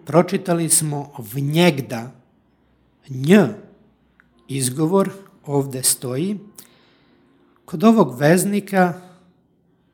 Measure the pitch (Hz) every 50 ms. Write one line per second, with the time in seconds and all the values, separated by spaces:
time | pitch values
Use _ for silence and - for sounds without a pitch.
0 | - - 139 160 175 180 185 190 190 - 175 170 165 156 - - 160 151 147 143
1 | 143 143 - - 117 104 110 143 139 143 147 160 175 180 151 135 127 110 127 117
2 | 117 117 - _ _ _ _ _ _ _ _ _ _ _ _ _ _ _ _ _
3 | _ - 135 127 135 147 185 214 175 127 208 - - - _ _ _ _ _ _
4 | _ _ _ _ _ _ _ _ _ - 135 135 131 123 123 143 156 156 185 196
5 | 196 190 - - - _ _ _ - - 143 143 139 139 - 131 127 - - -
6 | - 127 123 135 165 196 214 196 - - - - - _ _ _ _ _ _ _
7 | _ _ _ _ _ _ _ _ _ _ _ _ _ - - 165 147 220 233 220
8 | 196 139 127 120 147 147 170 185 180 202 202 208 196 - 196 190 185 180 165 -
9 | - - - _ _ _ _ _ _ _ _ _ _ _ _ _ _ _